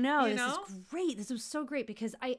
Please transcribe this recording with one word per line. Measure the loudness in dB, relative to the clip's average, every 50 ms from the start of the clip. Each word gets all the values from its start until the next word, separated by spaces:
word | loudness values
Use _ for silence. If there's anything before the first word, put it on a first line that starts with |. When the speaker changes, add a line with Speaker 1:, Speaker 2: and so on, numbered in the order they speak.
Speaker 1:
no, | 4 4 6 6 6
Speaker 2:
you | 6 4
Speaker 1:
this | 4
Speaker 2:
know? | 2 2 0 -2 -4 -6
Speaker 1:
is | -10 -14
great. | -12 -8 -4 0 0 0 0
This | -2 -4 -6
was | -6 -6 -6
so | -4 -4 -4 -4
great | -2 -2 -4 -4 -4
because | -6 -6 -4 -6 -4 -4
I, | -4 -4 -4